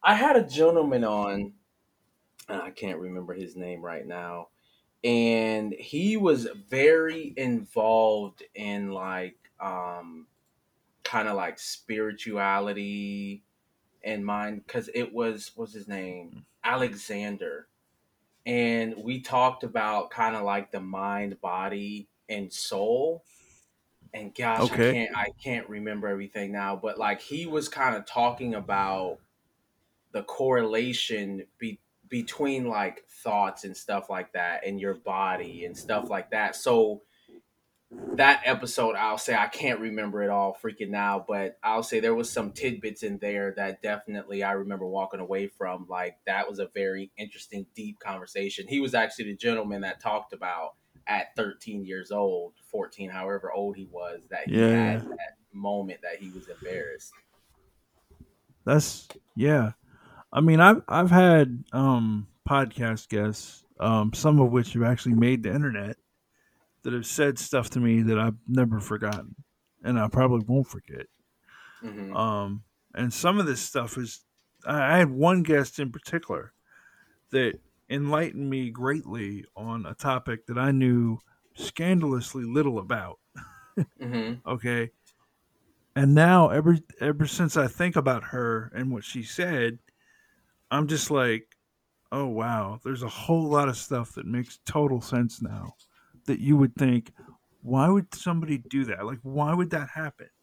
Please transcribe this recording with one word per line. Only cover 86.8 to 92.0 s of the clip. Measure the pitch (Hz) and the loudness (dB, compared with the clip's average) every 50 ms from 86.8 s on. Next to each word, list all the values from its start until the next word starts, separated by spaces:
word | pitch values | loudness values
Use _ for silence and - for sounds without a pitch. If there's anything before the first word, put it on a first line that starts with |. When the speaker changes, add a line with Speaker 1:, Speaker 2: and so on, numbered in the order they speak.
| 160 _ - - | 4 _ -10 -4
Speaker 2:
ever | - 143 151 147 156 | -2 -2 2 2 0
since | 143 - - 180 156 - | -2 0 0 0 2 2
I | 160 143 123 | 2 0 0
think | - - 175 180 175 | 0 -2 -2 0 2
about | 180 139 135 127 113 - | 2 2 2 0 0 -2
her | - - 127 120 117 113 113 110 113 - | -8 -6 -4 -2 -2 -2 -2 -4 -6 -8
and | 120 127 131 | -6 -4 -4
what | 127 110 101 | -4 -6 -8
she | - - 131 113 | -10 -10 -10 -10
said, | 107 - - 175 180 170 135 120 117 120 127 _ _ _ _ _ _ _ _ _ _ _ _ _ _ _ _ _ _ | -10 -4 -4 -2 -2 0 0 0 0 0 -4 _ _ _ _ _ _ _ _ _ _ _ _ _ _ _ _ _ _
I'm | 120 143 151 143 | 0 0 2 2
just | 156 151 - - | 0 -2 -2 0
like, | 156 139 131 120 113 113 - _ _ _ _ _ _ _ _ _ _ _ | 2 2 4 2 2 0 -4 _ _ _ _ _ _ _ _ _ _ _